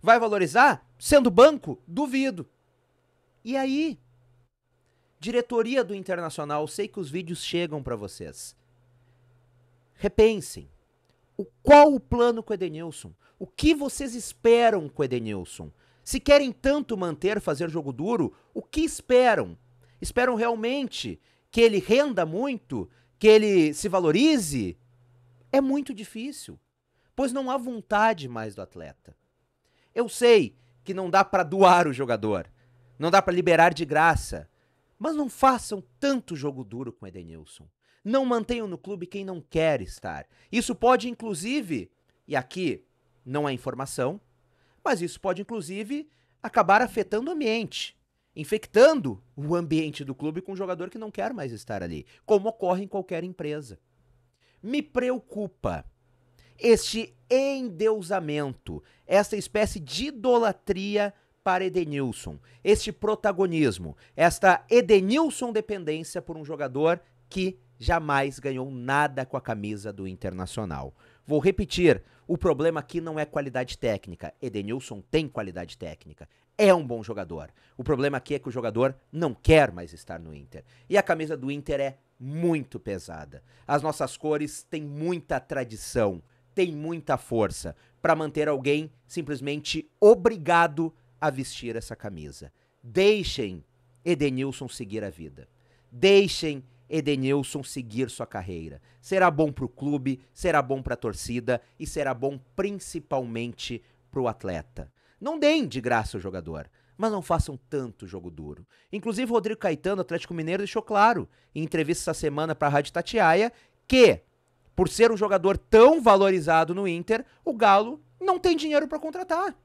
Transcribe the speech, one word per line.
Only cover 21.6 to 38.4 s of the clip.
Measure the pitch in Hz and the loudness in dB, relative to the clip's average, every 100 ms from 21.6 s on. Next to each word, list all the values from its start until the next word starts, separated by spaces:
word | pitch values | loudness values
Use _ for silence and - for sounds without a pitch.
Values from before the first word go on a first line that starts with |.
ele | 233 202 | 6 6
renda | - 269 294 196 165 | 2 2 2 0 -2
muito, | 165 269 247 _ 127 90 _ _ _ | -2 -4 -6 _ -8 -8 _ _ _
que | 214 | 8
ele | 220 214 190 156 | 8 8 4 4
se | 143 175 | 0 -2
valorize? | 185 170 165 294 302 175 139 95 - _ _ _ _ _ _ _ | 0 2 4 4 4 0 -4 -6 -8 _ _ _ _ _ _ _
É | 269 | 0
muito | 269 277 277 | 2 -2 -4
difícil, | 208 214 220 247 - - - _ _ _ _ _ - | -12 -14 -12 -12 -14 -18 -20 _ _ _ _ _ -4
pois | 269 | -2
não | 254 262 | -2 -4
há | 269 | -4
vontade | 247 233 - 208 220 202 135 | -6 -12 -2 2 2 0 -6
mais | 117 110 101 | -10 -10 -12
do | |
atleta. | 95 90 78 67 - _ _ _ _ _ _ _ _ | -16 -14 -18 -18 -20 _ _ _ _ _ _ _ _
Eu | - 233 | -4 -4
sei | - 240 226 123 _ _ _ | 2 6 8 6 _ _ _
que | - | -10
não | 190 185 | -6 2
dá | 190 | 2
pra | 190 196 | 4 2
doar | 170 190 190 175 165 | 0 6 8 8 4
o | |
jogador, | 131 135 113 107 98 82 _ _ _ _ _ | 0 -2 -2 0 -2 -4 _ _ _ _ _
não | 160 | 4
dá | 190 | 4
pra | 196 | 4
liberar | 180 175 165 170 160 | 0 4 6 6 4
de | 165 | -2
graça, | 151 165 156 - 90 - _ _ _ _ _ | 2 4 2 -2 -12 -14 _ _ _ _ _
mas | 247 302 | -6 -4
não | 277 | -6
façam | - 269 247 - 202 - _ | 2 4 4 -4 -10 -12 _
tanto | 277 269 - 160 | -2 -2 -4 -6
jogo | 143 131 | -6 -6
duro | 110 113 127 | -12 -10 -12
com | - 98 | -12 -18
o | |
Edenilson. | 90 82 80 78 - 78 _ _ _ | -16 -16 -18 -20 -20 -20 _ _ _
Não | 202 254 | -2 0
mantenham | 262 240 | 2 -2